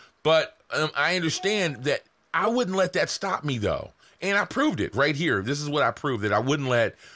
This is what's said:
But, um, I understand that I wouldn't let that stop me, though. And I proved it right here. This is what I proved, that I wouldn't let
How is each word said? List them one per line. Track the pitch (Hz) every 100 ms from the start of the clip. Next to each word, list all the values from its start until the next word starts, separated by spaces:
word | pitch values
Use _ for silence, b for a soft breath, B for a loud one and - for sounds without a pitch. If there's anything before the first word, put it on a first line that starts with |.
| B _
But, | 156 160 - - -
um, | 127 156 -
I | 156 180
understand | 160 - 196 214 170 123
that | 139 123 - _ _
I | 160 214
wouldn't | 247 190 190
let | 180
that | 175 -
stop | - 196 185
me, | 147 120
though. | 98 73 - - b b
And | 190 202
I | 180
proved | 269 294 160
it | 95 117
right | 147 143
here. | 160 104
This | 107 143
is | 147
what | 147
I | 120
proved, | - 147 113
that | 104
I | 104
wouldn't | 131 147 131
let | 120 110 - B